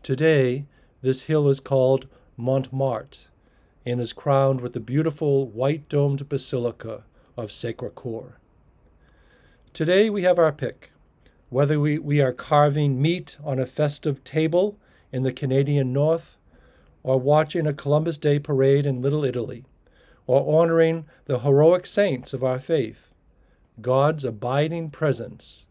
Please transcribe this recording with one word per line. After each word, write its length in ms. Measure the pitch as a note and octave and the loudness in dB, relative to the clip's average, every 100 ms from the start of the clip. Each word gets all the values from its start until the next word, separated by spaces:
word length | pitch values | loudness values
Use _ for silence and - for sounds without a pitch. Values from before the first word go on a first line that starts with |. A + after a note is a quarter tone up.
Today, 600 | - C3 D#3+ D3+ B2+ C3 C#3+ _ _ _ | -6 0 2 4 2 -2 -8 _ _ _
this 220 | B2+ C3 | -4 -4
hill 260 | - D#3 C#3+ | -2 2 2
is 100 | C#3 | 0
called 480 | - C3+ B2+ C3+ - _ _ - | 0 2 4 2 -2 _ _ -6
Montmartre 880 | A#2+ C3+ C3 C3+ C3+ A2 - - - _ _ _ _ _ B2 | -2 -2 -2 -4 -2 -4 -10 -20 -20 _ _ _ _ _ -6
and 120 | B2 | -4
is 140 | A#2 | -4
crowned 480 | - D3 C3+ C3+ C3 | -6 0 2 2 0
with 120 | B2 | -6
the 60 | B2 | -10
beautiful 680 | A2 C#3 D#3+ D3+ D3+ C#3 C3 | -4 -2 -2 -2 0 0 -2
white-domed 840 | G#2+ C3+ D#3 - C#3+ C#3+ C#3 C#3 | -2 -2 -2 -4 0 0 -2 -6
Basilica 760 | C3+ - B2+ A#2+ - A2+ G#2+ _ _ _ | -6 -4 -4 -4 -8 -14 -14 _ _ _
of 140 | - G#2+ | -12 -10
Sacré-Cœur. 840 | - A#2+ - A#2 - B2 A2+ - - _ _ _ _ _ _ _ _ _ _ _ _ _ | -8 -8 -8 -12 -12 -10 -10 -14 -20 _ _ _ _ _ _ _ _ _ _ _ _ _
Today 380 | - D#3+ F#3+ A3 | -6 0 2 2
we 100 | G3+ | 2
have 160 | F3+ F3 | 2 4
our 140 | D#3+ | 2
pick, 400 | D3 B2+ - - _ _ _ _ _ _ | 0 -8 -8 -20 _ _ _ _ _ _
whether 300 | B2 C#3+ D3+ | 0 2 2
we, 180 | D3 D3+ | 0 -2
we 240 | D3 D3 | 0 2
are 120 | C3 | 2
carving 680 | B2+ - D3 D3 D3 D3 B2+ | -2 2 4 4 4 0 2
meat 360 | D3+ F3 - - | 0 0 -6 -12
on 140 | D3 C3 | -6 -4
a 80 | |
festive 580 | B2+ - D3 C#3+ D#3 C3+ | -4 -2 -2 -2 -4 -6
table 540 | - D#3 D#3+ F3 G#3 G3+ _ _ _ | -4 -2 2 2 0 -4 _ _ _
in 120 | C3 | -4
the 100 | C3 | -4
Canadian 580 | B2 C3 C3+ C#3+ C#3+ C3 | -4 0 0 2 0 0
North 460 | C3 D3+ E3 - _ _ _ _ _ _ _ | 0 0 0 -4 _ _ _ _ _ _ _
or 180 | C3+ C3 | -2 0
watching 460 | C3 D3+ D3+ F3 | 4 2 2 -2
a 80 | D3+ | -2
Columbus 460 | D3 C#3+ D3 E3 D3 | -2 0 0 0 -2
Day 180 | D3 D3 | 0 0
parade 480 | D3 C3+ C3+ C#3 | 0 2 4 4
in 160 | C#3+ B2+ | 2 -2
Little 240 | C3+ D3+ | -2 0
Italy, 400 | C#3 A#2+ G#2 A2+ - _ _ _ _ _ - | -2 -4 -8 -12 -18 _ _ _ _ _ 0
or 340 | C3+ C#3 D#3 | 2 4 2
honoring 440 | E3+ E3 E3 E3 D3+ _ | 4 4 2 0 -8 _
the 140 | - B2 | -6 -2
heroic 480 | C3+ C#3 D#3 F3+ - | 2 6 6 4 0
saints 440 | - G3+ B2+ - | 0 0 0 -6
of 120 | B2+ | -4
our 160 | B2+ B2+ | -2 -2
faith. 560 | - D#3+ A2 - - _ _ _ _ _ _ - | -2 -2 -2 -10 -20 _ _ _ _ _ _ -10
God's 420 | A#2+ C3 C#3+ D#3+ | 0 2 2 0
abiding 680 | C3 G#2+ B2 C3+ D#3 E3+ D#3+ | -8 -6 -4 -2 -2 -4 -10
presence 760 | - D#3 A2+ A2+ - - - _ | -4 -2 -2 -8 -14 -18 -18 _